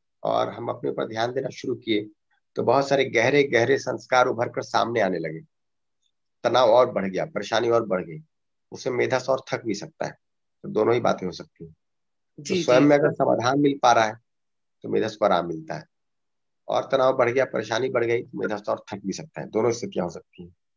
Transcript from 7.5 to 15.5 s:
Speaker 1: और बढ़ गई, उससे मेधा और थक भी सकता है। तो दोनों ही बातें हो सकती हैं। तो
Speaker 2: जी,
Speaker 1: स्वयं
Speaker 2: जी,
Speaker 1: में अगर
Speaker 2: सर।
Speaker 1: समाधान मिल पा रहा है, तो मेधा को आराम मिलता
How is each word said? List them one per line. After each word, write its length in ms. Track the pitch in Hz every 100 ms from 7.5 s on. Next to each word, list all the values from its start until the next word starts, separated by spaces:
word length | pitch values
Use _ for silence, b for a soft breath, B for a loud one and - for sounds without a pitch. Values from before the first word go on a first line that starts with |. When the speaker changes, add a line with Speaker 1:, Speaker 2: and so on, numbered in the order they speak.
| 113 117
Speaker 1:
और 160 | 117 107
बढ़ 180 | 92
गई, 180 | 82 80 - _ _ _ _
उससे 200 | 117 135
मेधा 280 | 120 117 127 127
और 140 | 127 -
थक 120 | 123
भी 100 | 117
सकता 320 | 98 80 - -
है। 100 | - _ _ _ _
तो 60 | 101
दोनों 260 | 104 110
ही 60 | 120
बातें 260 | 110 95 90
हो 60 |
सकती 320 | 82 - -
हैं। 80 | 82
तो 680 | _ _ _ _ _ _ -
Speaker 2:
जी, 200 | 143 185
Speaker 1:
स्वयं 180 | 156 123
Speaker 2:
जी, 60 | 147
Speaker 1:
में 120 | 143
अगर 100 | 147
Speaker 2:
सर। 60 |
Speaker 1:
समाधान 460 | - 131 - 120 143
मिल 180 | 139 139
पा 100 | 123
रहा 120 | 117
है, 120 | 110 113 _ _ _ _ _ _
तो 60 | 113
मेधा 200 | 104 110
को 160 | -
आराम 220 | 101 87
मिलता 280 | 85